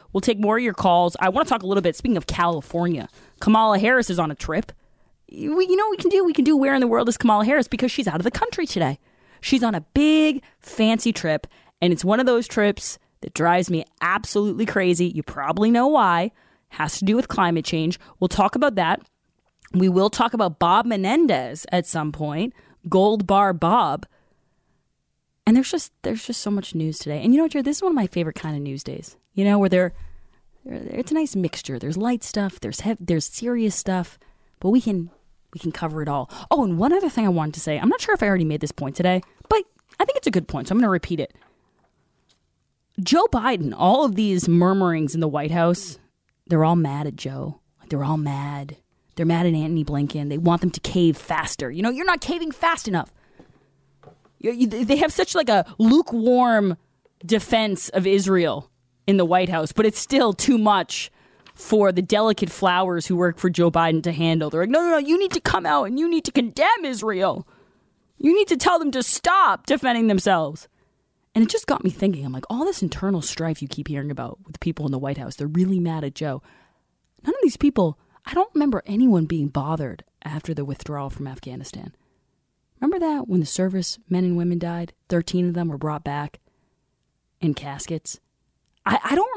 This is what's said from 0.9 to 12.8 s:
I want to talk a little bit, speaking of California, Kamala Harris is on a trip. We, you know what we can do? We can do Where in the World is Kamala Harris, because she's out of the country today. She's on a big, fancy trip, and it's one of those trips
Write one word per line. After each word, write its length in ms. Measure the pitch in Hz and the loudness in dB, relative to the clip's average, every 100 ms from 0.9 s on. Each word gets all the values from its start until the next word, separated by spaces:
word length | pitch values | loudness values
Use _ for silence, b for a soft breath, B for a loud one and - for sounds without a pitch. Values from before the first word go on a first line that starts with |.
| 175 175 - | 4 2 0
I 80 | 185 | 0
want 180 | 214 320 | 0 0
to 60 | |
talk 100 | 233 | -2
a 40 | 185 | 0
little 160 | 196 | 0
bit, 140 | 170 - | 0 -2
speaking 200 | 254 190 | -2 -2
of 100 | - | -2
California, 800 | - 175 160 - 170 175 147 - b b b | -2 0 -2 -4 -2 -2 -2 -8 b b b
Kamala 380 | 208 220 220 196 | 2 4 6 4
Harris 320 | 220 254 220 | 4 2 2
is 80 | 175 | -2
on 120 | 156 | -2
a 40 | |
trip. 380 | 147 - 156 - - _ _ _ _ _ | -4 -6 -4 -6 -12 _ _ _ _ _
We, 80 | - | -10
you 380 | 294 339 370 370 | -2 0 2 2
know 100 | 427 | 0
what 60 | |
we 40 | 392 | 0
can 140 | 349 | 2
do? 140 | 392 | 2
We 80 | 359 | 2
can 120 | 294 | 2
do 120 | 262 294 | 4 4
Where 180 | 269 | 4
in 60 | 269 | 2
the 80 | 240 | 2
World 200 | 233 240 | 2 0
is 80 | - | 2
Kamala 280 | 233 208 | 2 4
Harris, 240 | 214 294 - | 4 2 0
because 240 | 247 254 | -2 -2
she's 160 | - 208 | -2 -2
out 80 | 156 | 0
of 80 | |
the 60 | 214 | -2
country 360 | - 466 370 311 | -2 -4 -4 -4
today. 320 | 185 143 147 b b b b | -2 -2 -4 b b b b
She's 220 | - 262 | 0 0
on 120 | 233 | 2
a 60 | 180 | -2
big, 640 | - 277 302 311 311 269 b b | -2 2 4 4 4 0 b b
fancy 540 | - - 220 226 233 | -10 0 2 2 0
trip, 340 | - 165 151 - b b - | -2 -2 -2 -6 b b -2
and 120 | 175 | 0
it's 120 | 165 | 2
one 160 | 185 220 | 2 2
of 60 | 254 | 2
those 220 | 240 226 | 0 -2
trips 500 | 220 208 - | 0 0 0